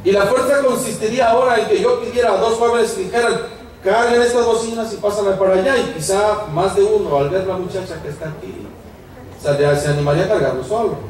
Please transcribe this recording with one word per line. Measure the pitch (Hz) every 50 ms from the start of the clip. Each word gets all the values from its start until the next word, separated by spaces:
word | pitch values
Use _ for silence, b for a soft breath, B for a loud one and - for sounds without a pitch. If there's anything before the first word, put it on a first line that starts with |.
| -
Y | 180
la | 196 202
fuerza | 202 202 254 247 - 262 285 285 269
consistiría | 254 233 - 254 226 - - 220 220 233 262 240 226
ahora | 233 247 254 254 233 214
en | 202 -
que | 214 180
yo | 196 247 247 233
pidiera | 233 - 240 247 226 -
a | 196 -
dos | 214 226 220
jóvenes | 226 233 240 240 240 220 -
que | - 190 185
dijeran, | 180 - 233 240 220 185 - - - - - - - - - -
"Carguen | 190 208 233 233 233 240 240
estas | 240 233 247 247 226
bocinas | 226 214 - 226 226 226 226 220 196
y | 202
pásame | - 208 208 202 214 202 196
para | 190 190 196 185 190
allá", | 185 190 269 269 233
y | - - -
quizá | 160 151 - 190 202 208 214 214 208 - -
más | 151 165 190 190 185
de | 202
uno, | 196 214 214 208 185 147 143
al | 139 143 143
ver | 180 190 190
la | 190 185
muchacha | 180 175 - - 190 180 - 165 156
que | 151 147
está | 147 - 160
aquí, | 156 151 - 180 190 - 113 104 - - - - - - - - - - - - - - -
o |
sea, | - 147 143 139
ya | 147 147 143 143
se | 147 147
animaría | 143 147 143 143 147 165 190
a | 208
cargarlo | 214 175 139 123 - 131 127
solo. | - 208 233 226 185 147 - -